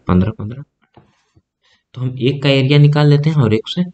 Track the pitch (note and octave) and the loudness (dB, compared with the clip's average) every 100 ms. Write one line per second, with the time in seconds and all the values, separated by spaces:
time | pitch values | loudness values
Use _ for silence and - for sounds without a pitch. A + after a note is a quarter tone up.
0 | - F2+ F#2 - G#2+ B2 - _ _ _ | 0 0 0 -4 -12 -14 -18 _ _ _
1 | _ _ _ _ _ _ _ _ _ B2 | _ _ _ _ _ _ _ _ _ -10
2 | B2+ B2+ A#2+ D3 C#3+ C3+ C3 D3 D3 D3 | -8 -4 -4 -2 0 0 2 4 4 4
3 | D3 C#3+ D3 D3+ A2 A2 - - F3+ | 2 2 2 0 2 0 -2 -6 -6